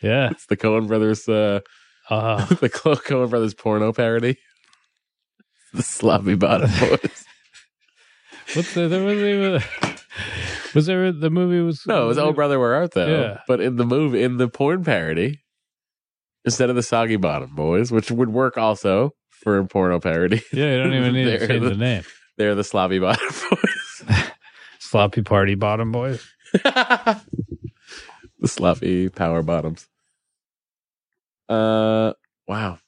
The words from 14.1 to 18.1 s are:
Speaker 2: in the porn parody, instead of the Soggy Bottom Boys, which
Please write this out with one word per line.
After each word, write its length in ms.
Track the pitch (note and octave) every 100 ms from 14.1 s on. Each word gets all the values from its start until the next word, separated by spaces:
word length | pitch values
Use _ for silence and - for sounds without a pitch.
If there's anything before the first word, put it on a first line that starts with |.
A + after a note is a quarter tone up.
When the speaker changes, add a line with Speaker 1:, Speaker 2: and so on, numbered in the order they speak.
| A#2+
Speaker 2:
in 140 | B2 B2
the 100 | B2
porn 360 | - C#3 F3+ E3
parody, 560 | A2 D#2+ D#2+ G#2+ D3 _ _ _ _ _ _ _ _ _ _ -
instead 240 | A#2 B2
of 60 | B2
the 80 |
Soggy 320 | A#2 A#2 A2+ G#2+
Bottom 360 | F2+ D2 C2 D2
Boys, 360 | D2+ F2+ A#2+
which 200 | A2+ A2